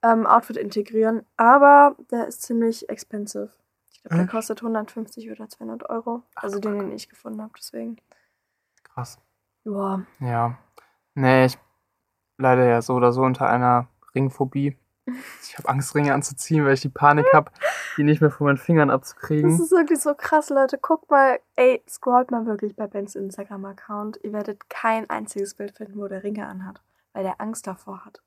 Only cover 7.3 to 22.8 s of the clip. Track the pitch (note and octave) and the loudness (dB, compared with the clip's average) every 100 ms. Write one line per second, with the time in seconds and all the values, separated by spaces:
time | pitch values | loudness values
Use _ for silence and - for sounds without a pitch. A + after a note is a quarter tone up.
7.3 | G#3+ G#3+ _ - - A#3 A3+ _ _ _ | -14 -16 _ -16 -14 -12 -14 _ _ _
8.3 | _ _ _ _ _ _ - B2 - _ | _ _ _ _ _ _ -14 -14 -16 _
9.3 | _ _ _ A3 G3+ G3 F#3+ - _ B2+ | _ _ _ -10 -6 -4 -6 -8 _ -4
10.3 | A#2 A#2 B2 _ _ _ _ _ - C3 | -2 -2 -6 _ _ _ _ _ 0 4
11.3 | C3 B2+ - _ _ _ _ _ _ _ | 6 4 0 _ _ _ _ _ _ _
12.3 | _ C3 B2+ B2+ A#2 A2+ B2+ B2 B2 C3 | _ 2 4 4 2 0 2 2 4 0
13.3 | B2+ C3+ A#2+ B2+ B2 B2 _ _ C3 C3+ | 0 0 2 2 0 -2 _ _ -4 -4
14.3 | - C3 C#3 C#3+ C#3 _ _ - B3 - | -2 -6 -2 -6 -6 _ _ -14 -14 -14
15.3 | - - - - C3 C3+ D3 D3 C#3 - | -20 -20 -10 -4 -4 -2 -2 0 0 -4
16.3 | - - D#3+ C#3+ C3+ C#3 - D3 D3 D#3 | -12 -2 0 2 0 -2 2 4 4 6
17.3 | - - _ D#5 - - - D3 D3+ D#3 | 4 2 _ -8 -6 -10 -2 2 4 2
18.3 | - C#3+ C#3 - E3 C#3+ C3 - - - | 2 0 0 2 4 4 2 -4 -18 -4
19.3 | D3+ D3+ E3 D#4+ F4+ D4 D#4+ D4+ C#4+ - | 0 2 2 2 2 2 0 -2 -4 0
20.3 | D#4 D4 C#4 C4+ C4+ - D#4+ _ C#4 C4+ | 0 0 0 0 -2 -2 -2 _ 4 4
21.3 | - _ - B3+ B3 _ - - B3 B3+ | 2 _ 2 2 2 _ -8 2 2 2
22.3 | A#3+ A3+ G#3 G#3 G3+ | -4 -4 -6 -6 -8